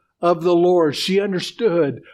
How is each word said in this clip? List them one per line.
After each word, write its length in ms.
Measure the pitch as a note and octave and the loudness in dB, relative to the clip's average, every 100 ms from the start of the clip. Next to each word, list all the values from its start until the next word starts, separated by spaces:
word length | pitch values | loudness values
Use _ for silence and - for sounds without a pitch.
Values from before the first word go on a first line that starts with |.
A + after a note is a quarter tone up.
| _ _ | _ _
of 220 | F3 E3+ | -2 0
the 140 | F3 E3+ | 0 2
Lord." 400 | F3+ F3+ D#3 C3 | 4 4 2 -2
She 240 | - G3 | -2 -2
understood 840 | G3+ F#3 - - A3+ E3+ C#3+ A2+ - | -2 -4 -8 -4 0 0 -2 -4 -14